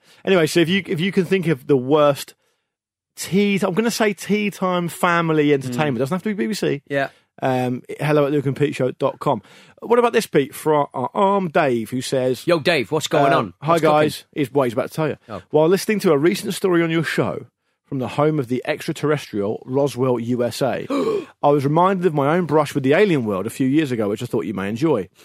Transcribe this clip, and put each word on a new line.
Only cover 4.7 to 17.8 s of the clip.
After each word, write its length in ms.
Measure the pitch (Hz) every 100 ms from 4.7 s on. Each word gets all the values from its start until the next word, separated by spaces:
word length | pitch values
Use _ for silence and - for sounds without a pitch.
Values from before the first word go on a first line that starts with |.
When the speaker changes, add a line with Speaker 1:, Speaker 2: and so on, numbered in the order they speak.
| 180 170
Speaker 1:
family 680 | - 180 170 165 156 147
entertainment. 440 | 143 131 123 151 117
Speaker 2:
Mm. 20 |
Speaker 1:
Doesn't 160 | 135
have 80 | 185
to 60 | 214
be 60 |
B 120 | 202 226
B 80 |
C. 280 | 202 156 139 -
Speaker 2:
Yeah. 200 | 139 135 - _ -
Speaker 1:
Um, 420 | 135 127 127 123 - -
hello 260 | 147 151 139
at 60 |
luke 140 | 147 135
and 100 | 131
pete 180 | 147
show 160 | 143 131
dot 300 | - 135 -
com. 220 | 151 117 - - - _
What 200 | - 240
about 120 | 233
this, 140 | 226 -
Pete? 260 | 160 131 -
For 180 | 156
our 340 | 147 139 131 123
arm 360 | - 196 202 180
Dave, 380 | 175 147 117 107
who 100 | 127
says, 440 | - 135 127 123 -
Speaker 2:
Yo, 100 | 170
Dave, 320 | 139 160 107
what's 160 | 151 -
going 260 | 156 139
Speaker 1:
uh, 60 | 131
Speaker 2:
on? 160 | 104 -
Speaker 1:
"Hi, 100 | 147
Speaker 2:
What's 80 | 170
cooking? 140 | 151 151
Speaker 1:
guys." 280 | 151 - -
He's, 180 | - 131
well, 120 | 143
he's 80 | 127
about 160 | 110 87
to 60 |
tell 120 | - 156
you. 80 | - -
Speaker 2:
Oh. 120 | 98 -
Speaker 1:
"While 180 | 151 160
listening 320 | 190 - 208
to 100 | 185
a 80 | 139
recent 360 | 170 202 -
story 280 | 175 190 170
on 80 | 165
your 140 | 165
show 420 | - - 113 - - _ _ _